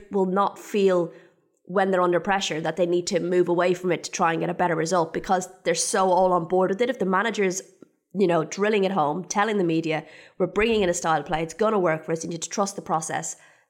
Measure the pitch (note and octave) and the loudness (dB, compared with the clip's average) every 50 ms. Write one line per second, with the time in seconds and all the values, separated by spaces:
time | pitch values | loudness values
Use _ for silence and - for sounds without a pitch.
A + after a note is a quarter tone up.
0 | - - G3 G3+ F#3+ F#3 F3+ G3+ G3+ - - - - - - G#3 G3 F#3+ F#3 F3 | -8 -4 -2 0 0 2 2 2 0 0 -2 -6 -8 -4 0 2 4 4 4 4
1 | E3+ E3 - - - - _ _ _ _ _ _ _ - F3+ G3+ F#3+ F#3+ F#3+ F3+ | 2 -2 -6 -14 -20 -20 _ _ _ _ _ _ _ -4 -2 0 0 2 2 2
2 | F3+ F3+ F3 F3 F3 G#3 F#3+ G3 G3 - E3+ D3+ E3 D#3+ D#3+ F#3+ F3+ E3+ F3 F3 | 2 2 2 2 2 0 0 0 -2 -4 -4 -4 -4 -4 0 0 0 2 2 0
3 | F3 - G3+ E3 E3 F3 F#3 F3+ F3 E3+ F3 E3+ F3 F#3 F3+ F3+ - F3+ E3 C#3+ | 0 0 -2 -2 0 2 2 2 2 4 2 2 2 2 0 0 0 -2 -2 -2
4 | - - - - F3+ E3 E3 D#3+ E3 E3 F3 - F3+ F3 E3 D#3+ D#3 D#3+ F#3+ F3+ | -4 -8 -4 0 0 0 0 0 -2 -4 -2 0 0 0 0 0 0 0 0 0
5 | D#3+ E3 - F3+ - - F#3+ F3+ - - - - - C4 B3 B3+ - - - G3+ | 0 0 -4 -6 -2 0 0 0 -2 -4 -12 -6 -2 -2 0 0 -2 0 0 2
6 | F#3+ F#3 F3+ F3+ F#3+ F#3 F3+ F3 E3 E3 F3+ F#3 F#3 F3+ G3 G3+ A#3+ B3 C4 - | 2 4 4 4 4 4 4 2 2 0 2 2 2 2 0 0 0 -2 0 -2
7 | G3 F#3 F#3+ F#3 G#3 A3+ G3+ G#3+ G3 F#3 F3+ G3 - - _ _ - - _ _ | -2 0 0 0 0 0 0 0 0 0 -2 -4 -8 -12 _ _ -20 -20 _ _
8 | _ _ - F#3 G3+ E3+ E3+ E3 D3+ - - F#3+ G3+ G#3+ A3+ G#3 F#3+ F#3 F#3+ F#3+ | _ _ -2 0 2 4 4 2 0 -2 -4 -2 0 0 2 2 0 0 0 0
9 | D3+ C#3+ D3+ F3+ E3+ - - G#3 G3+ A3+ G#3+ G#3 F3+ E3 D#3+ D#3+ E3 E3 D#3+ D3+ | 0 0 0 -4 -6 -4 -2 -2 0 0 0 0 0 2 0 0 0 -2 -4 -4
10 | D#3 - - - - - _ - F#3 F3 F3+ G3+ G#3+ A#3 A3+ G#3+ G3 F3 E3+ F3 | -6 -10 -16 -20 -20 -16 _ -4 -4 -2 0 0 2 2 2 2 2 0 0 0
11 | - E3+ D#3+ D3+ D3 - E3 D#3 E3 D#3+ - - G#3+ G#3+ A3 G3+ F3+ E3 D#3+ D#3 | 0 0 0 0 0 -2 -4 -4 -4 -6 -4 -2 0 0 2 2 2 0 0 -2
12 | - - E3 E3 - E3+ E3+ E3 - - - - G3 G3 - - E3 - E3+ D#3+ | -2 -4 -6 -4 -4 -8 -8 -8 -8 -6 -4 -4 -4 -4 -4 -8 -6 -4 -4 -2
13 | E3 - D3 C#3 D#3+ - - - - - _ _ _ _ | -2 -4 -6 -6 -6 -8 -12 -14 -18 -20 _ _ _ _